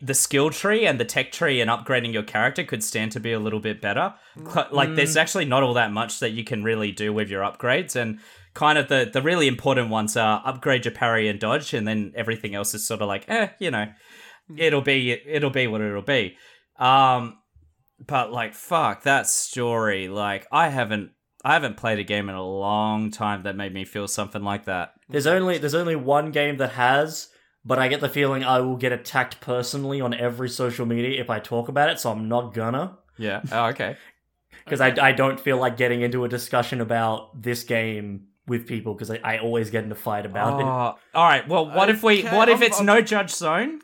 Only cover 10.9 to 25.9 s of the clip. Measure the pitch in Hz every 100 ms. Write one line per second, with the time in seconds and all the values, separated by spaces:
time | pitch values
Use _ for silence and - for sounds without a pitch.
10.9 | - 120 113 107 104 107 147 147 123 107
11.9 | 107 101 - 113 110 104 101 101 107 -
12.9 | 107 104 98 - 226 196 - 175 117 214
13.9 | - _ - - - - 156 160 143 139
14.9 | 135 123 117 143 151 143 131 120 107 107
15.9 | 101 98 131 92 - - _ _ - 127
16.9 | 135 131 127 117 - _ _ _ _ _
17.9 | _ 131 139 110 120 110 - - 170 123
18.9 | 98 143 135 101 - - 131 120 117 107
19.9 | 95 92 101 101 98 - 147 165 135 110
20.9 | 107 90 _ _ _ 131 160 131 107 117
21.9 | 107 98 104 98 95 95 98 101 107 107
22.9 | 107 107 107 104 101 98 98 98 95 92
23.9 | 104 101 - 101 104 101 101 - 90 85
24.9 | _ - 139 143 185 185 165 147 160 170